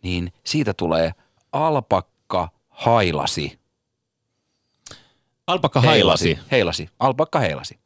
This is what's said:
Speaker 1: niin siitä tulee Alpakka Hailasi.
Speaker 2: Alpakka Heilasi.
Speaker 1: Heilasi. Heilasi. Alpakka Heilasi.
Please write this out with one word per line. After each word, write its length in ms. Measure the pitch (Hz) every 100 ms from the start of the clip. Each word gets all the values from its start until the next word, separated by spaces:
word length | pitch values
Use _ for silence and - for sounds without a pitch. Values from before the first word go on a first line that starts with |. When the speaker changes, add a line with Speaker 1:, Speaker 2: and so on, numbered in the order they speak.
Speaker 1:
niin 300 | 92 87 87 _
siitä 300 | - 156 123
tulee 380 | 95 85 82 82 - _ _ _
Alpakka 960 | 139 156 147 113 95 - _ _ 92 85 _ _
Hailasi. 880 | - - 117 95 76 - - 71 - _ _ _ _ _ _ _ _ _ _ _ _ - - _ _ _ _ -
Speaker 2:
Alpakka 340 | 180 143 139
Heilasi. 440 | 123 151 95 82 82
Speaker 1:
Heilasi. 220 | 76 -
Heilasi. 380 | 131 90 - 80 _
Alpakka 400 | 131 127 160 156
Heilasi. 400 | 104 69 - -